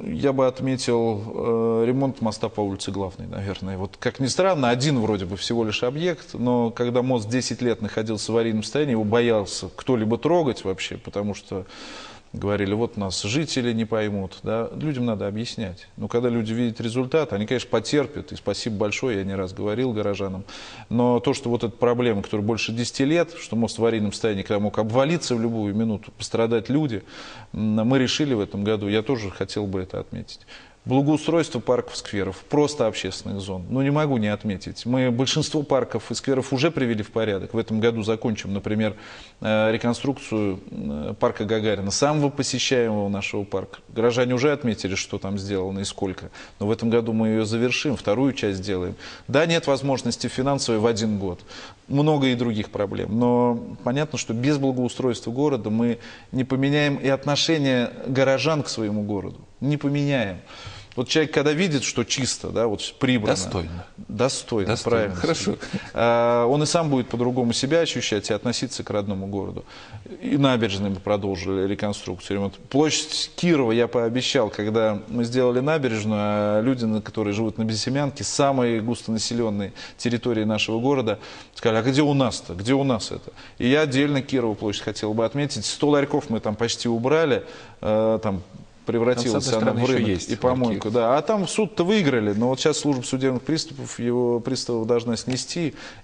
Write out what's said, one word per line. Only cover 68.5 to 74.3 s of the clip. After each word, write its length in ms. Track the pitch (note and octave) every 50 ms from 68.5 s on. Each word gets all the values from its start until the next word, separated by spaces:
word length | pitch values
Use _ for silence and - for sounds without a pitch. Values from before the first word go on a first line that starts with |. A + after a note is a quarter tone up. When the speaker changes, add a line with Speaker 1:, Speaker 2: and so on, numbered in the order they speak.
| A#2 - - - - - G#2
Speaker 1:
к 60 | -
родному 380 | G#2 G#2 G2+ G2+ G2 F#2+ F#2+ G2
городу. 360 | G2+ G2 F#2+ F#2+ F#2 F2 - - - - - - - G#2+ - - G3 -
И 140 | - - -
набережные 540 | C#3 C#3 C3+ B2+ A#2 A#2 G#2 G2 F#2+ G2+ G2
мы 80 | F#2+ F#2
продолжили 720 | - G2+ G#2 G2+ G#2 G2 G2 E2+ F2 F#2+ F#2+ F#2+ F#2+ G2
реконструкцию, 680 | G2+ G2 G#2+ G#2 G2+ - - G2+ F#2 - - - G2 G2+
ремонт. 180 | G2 G2 - - - -
Площадь 600 | - C#3 D#3 D3+ - - - - - - - - -
Кирова 360 | - F3 F3 E3 C#3 B2+ A2
я 160 | A2 A#2+ A#2 A2+
пообещал, 640 | - B2 A#2 A2+ A#2 B2+ B2 -